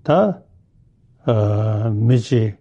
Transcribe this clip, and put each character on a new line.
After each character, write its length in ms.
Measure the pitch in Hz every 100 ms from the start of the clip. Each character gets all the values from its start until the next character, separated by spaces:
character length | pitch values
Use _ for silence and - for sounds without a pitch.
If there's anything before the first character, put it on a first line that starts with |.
다, 380 | - 160 214 - _ _ _ _ _ _ _ _ -
어, 640 | 113 104 104 107 107 113
미 280 | 107 113 127
지. 380 | 113 123 107 -